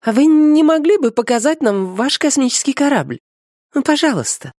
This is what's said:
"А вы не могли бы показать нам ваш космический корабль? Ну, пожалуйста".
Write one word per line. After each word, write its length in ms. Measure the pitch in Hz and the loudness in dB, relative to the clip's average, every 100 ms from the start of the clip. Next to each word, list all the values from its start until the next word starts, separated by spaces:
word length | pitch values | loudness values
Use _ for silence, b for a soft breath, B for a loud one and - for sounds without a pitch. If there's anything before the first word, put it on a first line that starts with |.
"А 100 | - | 0
вы 140 | 220 302 | 2 4
не 380 | 311 302 302 | 4 4 4
могли 340 | 311 320 302 403 | 4 2 2 2
бы 120 | 254 | 0
показать 500 | 226 233 240 233 311 | -2 -2 0 0 -2
нам 340 | 269 202 190 185 | -2 -2 -4 -4
ваш 240 | 254 - | -4 -2
космический 540 | 311 277 254 - - | -2 0 -2 -2 -4
корабль? 460 | 269 285 262 143 - _ _ _ _ _ | -2 0 0 -4 -10 _ _ _ _ _
Ну, 80 | 294 | -6
пожалуйста". 720 | 277 294 320 208 113 - 135 | -2 0 0 -2 -4 -8 -12